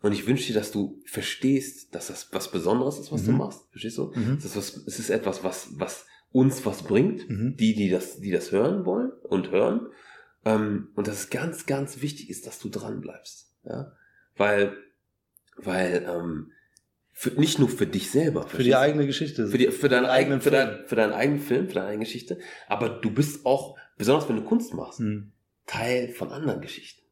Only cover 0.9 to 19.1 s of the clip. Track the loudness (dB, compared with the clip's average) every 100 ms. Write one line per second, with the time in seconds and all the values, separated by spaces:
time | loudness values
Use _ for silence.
0.9 | -6 -10 -8 -6 -2 2 2 0 -14 -14
1.9 | -12 -12 -14 -8 -8 -4 -2 2 2 0
2.9 | -4 -6 -2 2 2 0 -8 _ -12 -10
3.9 | -6 -6 -2 0 0 -2 -8 -8 -10 -12
4.9 | -8 -2 0 0 -2 -4 -6 -12 -6 -6
5.9 | -6 -16 -20 _ 4 4 4 -4 -4 2
6.9 | 4 4 0 -6 -2 -2 2 2 4 2
7.9 | 2 -2 -10 -2 -2 2 2 2 2 0
8.9 | 0 -2 -6 -2 -2 2 2 2 2 -4
9.9 | -16 -20 -20 -20 _ 2 2 2 -2 -4
10.9 | -4 -4 -4 -6 -6 -6 -8 -4 -2 -4
11.9 | -6 -8 -8 -12 -14 -14 -12 -8 -8 -8
12.9 | -10 -10 -14 -20 -20 _ _ -12 -10 -10
13.9 | _ _ _ _ _ 2 4 2 -2 -20
14.9 | _ _ _ _ _ _ -14 -6 -2 2
15.9 | 0 0 -4 -4 -8 -10 _ _ _ _
16.9 | _ _ -6 -4 2 2 4 2 4 0
17.9 | 0 0 2 2 0 -4 0 4 6 6
18.9 | 4 2